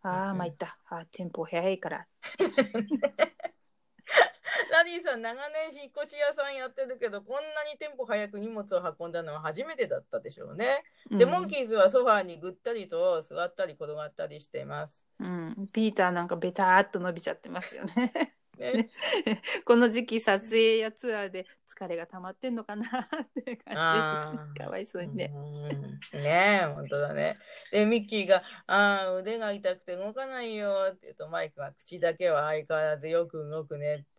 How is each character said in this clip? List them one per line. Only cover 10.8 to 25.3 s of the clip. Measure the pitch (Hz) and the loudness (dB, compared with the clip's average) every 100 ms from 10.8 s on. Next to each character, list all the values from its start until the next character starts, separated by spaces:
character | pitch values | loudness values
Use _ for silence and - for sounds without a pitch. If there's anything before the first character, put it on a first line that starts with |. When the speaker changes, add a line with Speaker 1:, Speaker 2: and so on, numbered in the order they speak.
| - _ - | -4 _ -4
Speaker 1:
う | 202 | 6
ん。 | |
Speaker 2:
で、 | 254 | 6
モ | 349 | 6
ン | 359 | 0
キ | 294 | -2
ー | 240 | 0
ズ | |
は | 220 190 | 6 6
ソ | 254 | 8
フ | 247 | 6
ァ | 208 | 4
ー | |
に | 180 165 | 4 -6
ぐ | 180 | -10
っ | |
た | 185 - | -8 -6
り | 233 190 | -6 -4
と | 165 180 170 | 0 2 2
座 | 156 156 | -2 -4
っ | 175 | -4
た | - 185 | -2 -6
り | |
転 | 143 151 | -6 -8
が | 151 151 | -8 -10
っ | |
た | - 156 | -8 -10
り | 147 | -10
し | 143 | -12
て | 135 | -10
ま | 139 147 151 | -8 -8 -10
す。 | - _ _ | -14 _ _
Speaker 1:
う | 185 | -6
ん。 | 180 160 - 196 | -6 -6 -8 -6
ピ | - 220 | 0 0
ー | |
タ | 208 180 | 4 2
ー | |
な | 175 | 2
ん | 175 | -2
か | 170 | -2
ベ | 180 | -4
タ | 180 185 185 | 2 6 6
ー | |
っ | 202 | 6
と | 190 | 0
伸 | 180 | -4
び | 170 | -4
ち | 160 | -6
ゃ | |
っ | 156 | -8
て | - | -8
ま | 180 | -10
す | - | -10
よ | - | -10
ね。 | 180 - 247 - - _ _ - | -4 0 0 0 -4 _ _ -8
Speaker 2:
ね。 | 123 | -2
Speaker 1:
<laughs> | - 226 - 622 480 269 | 0 0 -2 -2 0 0
ね。 | 214 - - | -2 -4 -8
こ | - 233 | 6 8
の | 240 | 8
時 | 226 247 | 4 0
期、 | 226 | 0
撮 | 220 196 | 4 2
影 | 220 220 226 226 | 4 6 6 6
や | 220 | 0
ツ | 220 254 214 | -4 -4 -4
ア | |
ー | 202 | -4
で | 190 185 _ _ | -8 -12 _ _
疲 | - 185 | -12 -6
れ | 170 | -6
が | 170 | -8
溜 | 185 | -12
ま | 185 | -12
っ | |
て | 190 254 | -8 -4
ん | |
の | 233 | -4
か | 214 208 | -6 -8
な | |
っ | 233 254 247 311 - - | -4 -4 -4 -8 -6 -8
て | - | -8
い | |
う | 233 | -12
感 | |
じ | |
で | |
す。 | - 156 | -8 0
Speaker 2:
あ | 165 160 156 151 151 - 151 | 4 4 2 0 -4 -8 -10
ー。 | - | -10
Speaker 1:
か | - | -8
わ | - | -8
い | 208 | -8
そ | 185 | -8
う | 175 | -6
に | |
ね。 | 175 - | -6 -6